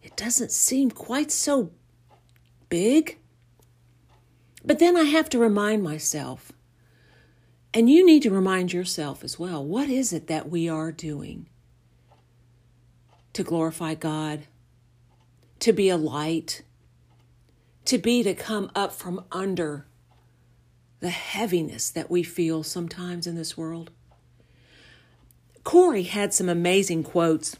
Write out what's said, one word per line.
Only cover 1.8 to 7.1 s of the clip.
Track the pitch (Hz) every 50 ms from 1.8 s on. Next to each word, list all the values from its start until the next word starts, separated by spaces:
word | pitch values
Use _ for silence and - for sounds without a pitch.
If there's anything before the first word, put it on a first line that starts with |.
| _ _ _ _ _ _ _ _ _ _ _ _ _ _ _ _ _ _
big. | - 202 185 220 262 311 311 - - - _ _ _ _ _ _ _ _ _ _ _ _ _ _ _ _ _ _ _ _ _ _ _ _ _ _ _ - _
But | - 302 311
then | 330 349 349
I | 349 320
have | 285 294 320 320 320
to | - 247
remind | 233 226 202 202 208 208 220 214 196
myself, | 160 151 156 - - - 151 143 127 131 - - - - _ _ _ _ _ _ _ _ _ _ _